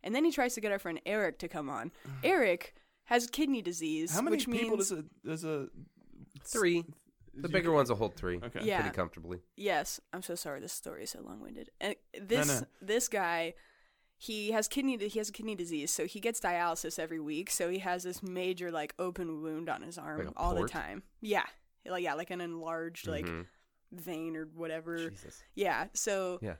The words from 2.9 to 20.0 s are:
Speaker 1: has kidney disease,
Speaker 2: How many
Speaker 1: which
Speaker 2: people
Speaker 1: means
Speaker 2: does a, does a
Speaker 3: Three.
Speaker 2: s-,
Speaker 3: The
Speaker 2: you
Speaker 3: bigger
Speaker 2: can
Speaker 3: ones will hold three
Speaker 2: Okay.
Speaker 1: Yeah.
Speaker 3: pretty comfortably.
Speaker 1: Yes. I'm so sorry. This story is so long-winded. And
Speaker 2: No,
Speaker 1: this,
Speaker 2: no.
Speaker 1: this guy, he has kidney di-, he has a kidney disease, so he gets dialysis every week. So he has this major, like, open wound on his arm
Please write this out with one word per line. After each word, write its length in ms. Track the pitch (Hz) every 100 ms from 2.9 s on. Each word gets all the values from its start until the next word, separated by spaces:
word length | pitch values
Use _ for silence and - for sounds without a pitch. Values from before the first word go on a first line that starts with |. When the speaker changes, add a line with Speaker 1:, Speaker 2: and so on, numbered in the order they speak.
| _ -
Speaker 1:
has 200 | 240 240
kidney 340 | - 294 262
disease, 520 | 170 170 165 156 165
Speaker 2:
How 80 | 160
many 140 | 269 320
Speaker 1:
which 120 | 254
Speaker 2:
people 280 | 233 233 214
Speaker 1:
means 140 | 196
Speaker 2:
does 80 | 180
a, 60 | 151 - -
does 160 | 160
a 220 | 165 156 135 - - _ - - - 143
Speaker 3:
Three. 340 | - 233 185 170
Speaker 2:
s-, 40 | 165 - _ _ -
Speaker 3:
The 140 | - 143
Speaker 2:
you 40 |
Speaker 3:
bigger 160 | 175 170
Speaker 2:
can 40 |
Speaker 3:
ones 140 | 156 127
will 60 | 110
hold 180 | 107
three 220 | - 92 90
Speaker 2:
Okay. 180 | 117 -
Speaker 1:
Yeah. 180 | 220 190
Speaker 3:
pretty 120 | 151
comfortably. 460 | - 87 - 82 90 - -
Speaker 1:
Yes. 440 | 202 165 147 - _
I'm 100 | 175
so 120 | 185 175
sorry. 240 | 165 139
This 120 | 160
story 300 | - - -
is 60 | -
so 100 | -
long-winded. 480 | - 101 - - - _
And 160 | 196 - _ -
Speaker 2:
No, 80 | 101
Speaker 1:
this, 220 | 220 147 131
Speaker 2:
no. 60 | - _
Speaker 1:
this 280 | 190 220 254
guy, 460 | 214 180 170 165 170 - _ _ _ _ _
he 340 | - 214 208
has 140 | 220 208
kidney 300 | - 269 247
di-, 120 | 208
he 100 | 214
has 80 | 214
a 40 |
kidney 220 | - 220
disease, 360 | 202 170 160 160
so 140 | - 170
he 120 | 214
gets 200 | 196 -
dialysis 580 | 190 175 175 165 156 -
every 220 | 160 165
week. 300 | 151 151 196
So 180 | - 175
he 100 | 185
has 240 | 185 180
this 200 | 180 180
major, 460 | 190 180 180 180 180
like, 220 | 165 151 -
open 420 | 185 180 175 156
wound 260 | 160 156 165
on 140 | 131
his 160 | -
arm 200 | 175